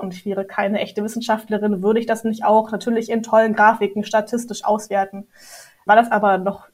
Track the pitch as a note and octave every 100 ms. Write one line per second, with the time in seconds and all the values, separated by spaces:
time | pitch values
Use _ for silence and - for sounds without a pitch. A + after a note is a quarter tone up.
0 | F#3+ F3+ G#3 G3 G3 - G3 G#3 - -
1 | G#3+ A3+ - A3 - G#3 G#3+ F#3+ G3+ A3+
2 | A#3 A3 A3+ A3 - A3 A3 G#3 B3 A3+
3 | A3+ A3+ A3 A3 A3 G#3+ G#3+ A3 G3+ G#3
4 | G#3 G#3+ G#3+ A#3+ A#3+ G3+ - G#3+ A3 G3
5 | G3 G3+ - _ - - - _ - G#3+
6 | A#3+ G#3+ G3+ F#3 F#3+ F#3+ -